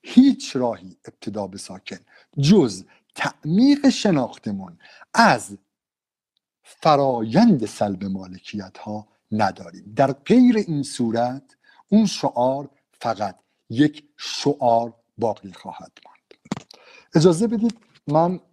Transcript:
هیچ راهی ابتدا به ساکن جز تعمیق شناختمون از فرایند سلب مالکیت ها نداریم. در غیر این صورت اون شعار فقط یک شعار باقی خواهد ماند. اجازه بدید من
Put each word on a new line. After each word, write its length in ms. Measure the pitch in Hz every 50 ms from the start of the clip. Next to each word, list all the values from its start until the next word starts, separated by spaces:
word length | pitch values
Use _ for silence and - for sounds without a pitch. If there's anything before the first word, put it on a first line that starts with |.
هیچ 540 | _ - - 247 262 277 247 - - - -
راهی 400 | 135 127 120 107 - 95 92 87 _ _
ابتدا 420 | - _ _ - 113 101 107 98
به 120 | 92 95 98
ساکن 400 | - - 95 95 _ - - - _ _ _ _ _ _ _ 151
جز 460 | 139 147 214 202 147 113 92 92 - _ _ _ _ _ _
تعمیق 720 | - - - - _ - 151 165 202 254 277 285 285 285 269
شناختمون 880 | 254 - - 214 170 143 123 - - - _ 110 101 98 95 90 85 _ _ - - _ - _ -
از 440 | - 233 202 143 113 - - 101 - _ _ _ _ _ _ _ _ _ _ _ _ _ _ _ _ _ _ _ _
فرایند 1040 | _ _ - _ - 160 147 139 139 135 123 117 110 113 117 175 240 240 185 127 110
سلب 380 | 104 - - 110 101 98 90 101
مالکیت 760 | 98 95 95 95 92 92 92 _ - - 104 95 92 _ -
ها 300 | - 107 107 107 107 _ _ _ _ _
نداریم. 600 | 110 107 110 95 90 - 95 - - - - 101 110
در 160 | - 135 135
غیر 440 | 131 _ _ - 208 254 254 247 220
این 260 | 220 202 175 160 143
صورت 600 | 135 - - - 123 113 110 117 120 123 127 139 _ _ _ _ _ _ _ _ _ _
اون 180 | 196 220 226
شعار 640 | 196 - - - 139 - 120 123 127 135 139 143 - _ _ _ _
فقط 460 | _ _ - 120 110 92 107 98 92 _ _ _ _ _ _ _
یک 340 | 113 120 147 147 - - _ _ _
شعار 800 | _ - - - - - 143 143 - 131 120 117 117 117 117 - _ _ _ _ -
باقی 340 | 117 113 101 - - 98
خواهد 400 | 90 - - - - - - - _ _ _
ماند. 360 | - _ _ _ _ - _ _ _ - - - _ - _ _ _ _ - _ _ -
اجازه 320 | 165 151 185 165 160 226
بدید 320 | 226 240 208 220 233 214 _ _ _ _ _ _
من 340 | - 147 156 165 175 185 170 _ _